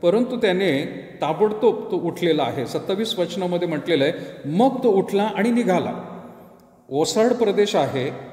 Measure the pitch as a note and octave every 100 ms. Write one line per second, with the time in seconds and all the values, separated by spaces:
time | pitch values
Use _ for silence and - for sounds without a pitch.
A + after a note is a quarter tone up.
0 | F3 G3+ B3 B3 A3+ F#3 F#3+ C#3 - -
1 | - - - D#3+ G#3+ G#3 A#3+ G3+ - F3+
2 | E3 - F3 D3+ B2+ A#2 A#2 D#3 - G3
3 | A3 - F3 - F3+ F3 F3 D3+ - D#3+
4 | C#3 - - - C#3 E3 C4 C4 B3 G3
5 | - G3 G#3+ G#3 G#3+ A#3 A#3 F3+ A#2 -
6 | - - - - - - - _ _ C3+
7 | D#3+ G#3+ A3+ B3 A3 G3 G3+ F#3+ C3+ C3+
8 | C3 - -